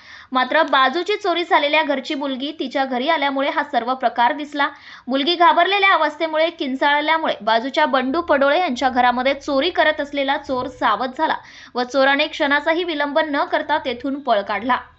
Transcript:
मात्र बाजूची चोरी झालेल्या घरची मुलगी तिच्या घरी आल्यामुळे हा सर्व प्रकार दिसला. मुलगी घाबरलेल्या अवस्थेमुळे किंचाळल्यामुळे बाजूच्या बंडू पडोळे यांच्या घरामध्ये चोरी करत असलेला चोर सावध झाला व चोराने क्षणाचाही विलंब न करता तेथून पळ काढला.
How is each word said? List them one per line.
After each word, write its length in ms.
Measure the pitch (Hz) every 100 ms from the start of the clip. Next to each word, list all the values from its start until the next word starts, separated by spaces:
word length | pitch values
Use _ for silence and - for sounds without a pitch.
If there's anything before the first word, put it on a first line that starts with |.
| - - -
मात्र 300 | 262 254 294
बाजूची 520 | 320 277 262 302 349 415
चोरी 280 | 403 339
झालेल्या 380 | 339 349 285 302
घरची 320 | 294 269 269 302
मुलगी 360 | 277 262 277 311
तिच्या 240 | 269 277 269
घरी 220 | 254 269
आल्यामुळे 400 | 330 277 269 285
हा 140 | 320
सर्व 300 | 294 254 226
प्रकार 400 | 254 240 - 240
दिसला. 340 | 294 294 294 285 294 - - -
मुलगी 280 | 269 285 349
घाबरलेल्या 580 | 339 302 359 403 392
अवस्थेमुळे 560 | 349 302 302 320 311 330
किंचाळल्यामुळे 840 | 330 285 262 294 294 302 320 302 -
बाजूच्या 440 | 208 226 262 311 302
बंडू 360 | 262 254 294
पडोळे 380 | 339 285 277 311
यांच्या 300 | 359 240 269
घरामध्ये 440 | 247 247 247 254
चोरी 360 | 277 - 269 320
करत 320 | 359 311 302
असलेला 360 | 285 285 269 285
चोर 300 | 285 254 269
सावध 480 | - 254 208 254 254
झाला 180 | 311 - - - - 233
व 80 |
चोराने 440 | 247 285 269 277 311
क्षणाचाही 560 | - 285 285 302 320
विलंब 360 | 359 294 285 285
न 220 | 311 285
करता 340 | 349 330 302 311
तेथून 420 | 294 240 277 277
पळ 220 | 277 220
काढला. 360 | 202 208 240 254 -